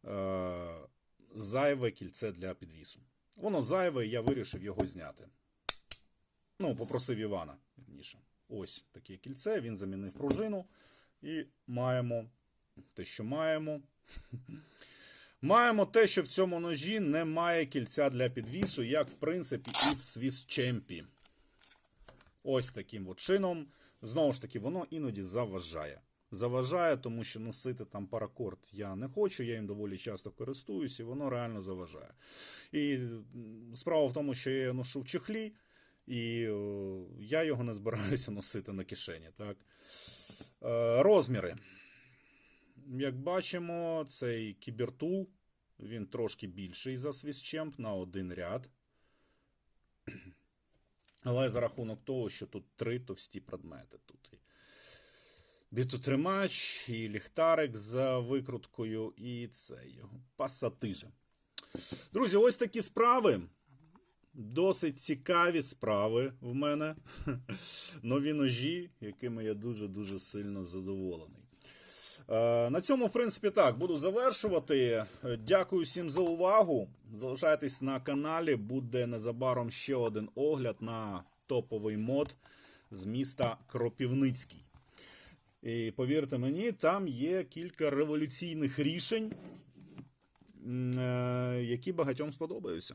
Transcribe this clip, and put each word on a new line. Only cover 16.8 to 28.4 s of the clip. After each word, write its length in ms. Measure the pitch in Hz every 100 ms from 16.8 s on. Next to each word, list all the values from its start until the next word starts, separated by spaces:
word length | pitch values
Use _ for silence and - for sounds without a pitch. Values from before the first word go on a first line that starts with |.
| 160 220
немає 680 | 170 156 165 160 170 170 147
кільця 440 | 139 113 - 143
для 200 | 123 127
підвісу, 520 | 127 110 151 196 -
як, 260 | 117 147 131
в 60 |
принципі, 560 | - 151 180 147 117 -
і 240 | - -
в 40 | 135
Swiss 480 | - 117 131 127 -
Чемпі. 580 | - 127 117 - 87 - _ - _ _ _ - - _ _ - - - _
Ось 300 | 139 131 127
таким 360 | 113 95 107 92
от 100 | 95
чином. 480 | - 196 190 170 143 _ - _
Знову 300 | 110 135 147
ж 100 | 127
таки, 160 | 107 117
воно 280 | 110 180 -
іноді 320 | 160 139 101
заважає. 800 | 92 104 113 95 85 85 76 69 _ _ _
Заважає, 640 | 95 120 127 127 180 170 131
тому 280 | 127 113
що 160 | 113 110
носити 440 | 113 107 131 123
там 220 | 107 101 98
паракорд 520 | 113 107 -